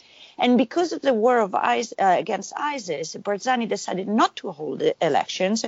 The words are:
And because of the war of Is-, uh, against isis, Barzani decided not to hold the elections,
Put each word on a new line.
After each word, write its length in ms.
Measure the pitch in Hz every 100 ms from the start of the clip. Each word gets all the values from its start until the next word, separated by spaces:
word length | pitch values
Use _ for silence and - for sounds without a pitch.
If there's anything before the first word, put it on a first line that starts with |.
| _ - - -
And 200 | 247 247
because 360 | 269 330 349
of 80 | -
the 120 | 277
war 260 | 226 233 240
of 160 | 202 -
Is-, 380 | - 240 226 -
uh, 160 | 190 175
against 360 | 175 196 196 -
isis, 580 | 294 285 180 151 160 -
Barzani 520 | 202 202 247 254 220
decided 400 | 202 - 190 196
not 280 | 214 359 -
to 140 | 214
hold 280 | 156 151 135
the 160 | 151 -
elections, 640 | 165 120 - - 185 220